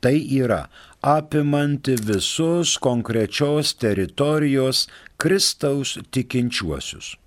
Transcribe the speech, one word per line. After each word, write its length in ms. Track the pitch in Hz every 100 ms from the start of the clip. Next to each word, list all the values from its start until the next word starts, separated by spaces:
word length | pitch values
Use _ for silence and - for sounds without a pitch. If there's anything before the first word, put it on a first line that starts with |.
Tai 160 | 123 147 151 135
yra, 260 | 123 104 - - - - 139
apimanti 880 | 151 151 151 147 143 143 143 135 127
visus 800 | 107 101 - - 165 170 165 -
konkrečios 960 | 131 120 113 113 107 - 143 151 151 -
teritorijos 1120 | 110 98 92 - 143 151 151 135 131 135 - - - _
Kristaus 800 | 151 190 - - 147 143 131 - -
tikinčiuosius. 1040 | 131 127 127 120 - 85 71 - - - -